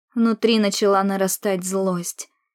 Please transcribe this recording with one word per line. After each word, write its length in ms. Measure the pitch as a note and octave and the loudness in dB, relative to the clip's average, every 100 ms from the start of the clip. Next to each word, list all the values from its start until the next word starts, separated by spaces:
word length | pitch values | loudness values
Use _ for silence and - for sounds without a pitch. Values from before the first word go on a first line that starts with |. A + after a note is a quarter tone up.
| _ | _
Внутри 440 | A#3+ A3+ A3 A3+ A3 | 0 0 2 2 2
начала 460 | G3+ - G3+ G3 | 2 0 2 2
нарастать 600 | G3 G3 F#3+ - G#3 F#3 | 2 0 -2 -2 -4 -4
злость. 640 | F#3 F#3+ F#3+ F3+ F3 - - _ _ | -4 -2 -2 -2 -6 -12 -18 _ _